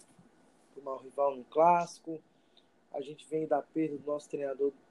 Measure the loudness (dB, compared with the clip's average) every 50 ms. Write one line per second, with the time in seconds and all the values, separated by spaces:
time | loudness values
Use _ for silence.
0 | -20 _ -20 -20 -20 _ _ _ _ _ _ _ _ _ _ -14 -10 -10 -10 -10
1 | -10 -10 -2 2 2 2 2 -2 -12 _ 2 6 6 6 6 4 2 -4 -10 -16
2 | _ -12 -12 -12 _ _ _ _ _ _ _ _ _ _ _ _ _ _ -10 -8
3 | -8 -8 -14 -18 -12 -6 -4 -4 0 0 0 0 0 _ _ -2 0 0 -2 -6
4 | -4 -6 -6 -6 -6 -8 -6 -6 -4 -6 -2 0 0 0 0 -4 _ _